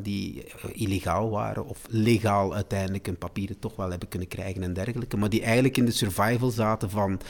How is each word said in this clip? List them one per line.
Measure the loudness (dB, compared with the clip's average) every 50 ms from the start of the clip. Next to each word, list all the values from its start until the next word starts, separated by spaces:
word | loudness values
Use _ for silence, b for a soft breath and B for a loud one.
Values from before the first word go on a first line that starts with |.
| -4
die, | -4 -4 -2 -4 -4 -8 -10 -12
eh, | -14 -14 -12 -12 -10 -6 -4 -2
illegaal | 0 0 0 0 0 0 0 0 0
waren | 0 -2 -2 -2 -4 -6 -6
of | -8 -10 -12 -8 -2
legaal | 0 2 4 6 6 6 4 4 4 4 2 2 0
uiteindelijk | -2 -2 -2 -2 -2 -2 -2 -2 -4 -4
hun | -6 -6 -6
papieren | -8 -8 -6 -6 -4 -4 -6 -6
toch | -8 -8 -6
wel | -4 -4 -4
hebben | -4 -6 -8 -8
kunnen | -6 -6 -6 -6
krijgen | -6 -6 -6 -6 -4 -4 -4
en | -2 -2
dergelijke, | -2 -2 -4 -4 -4 -4 -2 0
maar | 0 2 2
die | 2 2 2
eigenlijk | 4 4 4 4 4 4
in | 4 4
de | 4
survival | 4 2 0 0 2 2 2 2 2 2 0 0
zaten | 2 2 2 2 2 2 0 -2
van | 0 2 2 2 0 -2 B B